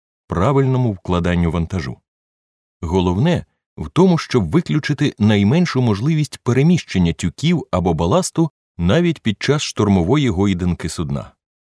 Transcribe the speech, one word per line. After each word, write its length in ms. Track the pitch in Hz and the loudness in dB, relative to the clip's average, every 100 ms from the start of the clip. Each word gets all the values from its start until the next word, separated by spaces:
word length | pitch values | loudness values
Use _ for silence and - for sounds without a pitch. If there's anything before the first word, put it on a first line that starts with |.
| _ _ - | _ _ -8
правильному 640 | - 113 139 131 127 123 | -2 0 2 0 0 -2
вкладанню 580 | 98 - 87 87 87 85 | -4 -2 -2 0 0 0
вантажу. 460 | 85 82 92 65 58 _ _ _ _ _ _ _ _ | -2 -4 -6 -8 -12 _ _ _ _ _ _ _ _
Головне 640 | 85 92 90 92 165 123 - _ _ - | -4 0 0 0 0 0 -4 _ _ -14
в 120 | 80 | -4
тому, 300 | - 185 165 | 2 4 2
щоб 320 | - 123 80 | 0 -2 0
виключити 640 | 170 - 151 - 143 147 - | 0 0 -2 -2 -2 -4 0
найменшу 640 | 104 104 101 165 175 131 | 2 4 4 2 0 0
можливість 560 | 120 98 143 156 147 - | 0 0 0 -2 -2 -4
переміщення 760 | - 123 156 180 - 95 85 | -2 2 4 2 0 0 0
тюків 540 | 82 90 - 160 175 - | 0 -6 -4 -2 -2 -2
або 240 | 92 87 | -2 0
баласту 560 | 80 85 170 - - 165 - _ - | 0 0 0 0 -2 -2 -4 _ -4
навіть 420 | 87 151 175 151 | 0 2 2 -2
під 220 | 113 101 | -4 -2
час 200 | - 147 | -2 -2
штормової 680 | - - 104 95 85 151 127 | -2 -2 2 2 2 0 0
гойданки 600 | 87 101 90 90 82 80 | 0 0 0 -2 -2 -6
судна. 440 | - 73 67 53 _ _ _ | -6 -6 -6 -10 _ _ _